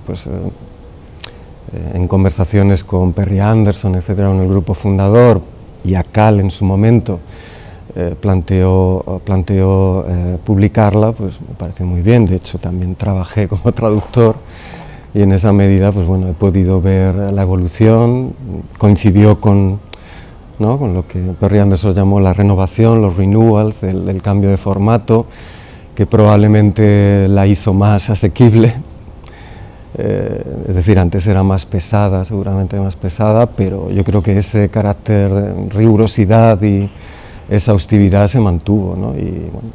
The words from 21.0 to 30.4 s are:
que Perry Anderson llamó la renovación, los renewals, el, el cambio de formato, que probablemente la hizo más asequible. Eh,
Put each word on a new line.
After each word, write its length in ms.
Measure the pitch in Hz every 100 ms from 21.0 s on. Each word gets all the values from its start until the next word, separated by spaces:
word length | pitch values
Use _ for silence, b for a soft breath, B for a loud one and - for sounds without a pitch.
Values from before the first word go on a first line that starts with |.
| 87
que 100 | 92 92 85
Perry 180 | 101 104
Anderson 360 | 101 95 104
llamó 260 | 92 98 101
la 140 | 95
renovación, 680 | 92 101 92 95 - 113 113
los 140 | 101 87
renewals, 680 | 98 107 113 107 107 107
el, 260 | 95 92 92
el 140 | 95
cambio 280 | 104 101 98
de 80 | 98
formato, 680 | 104 98 104 117 - 113 117 B B B B B B
que 120 | - 101
probablemente 1200 | 107 107 104 104 107 107 104 107 104 101 101 98
la 180 | 98 98
hizo 260 | 98 107
más 380 | 95 101 101 -
asequible. 640 | 104 101 - 120 113 113 131 - - - - - B B B B B B -
Eh, 480 | 104 98 - 98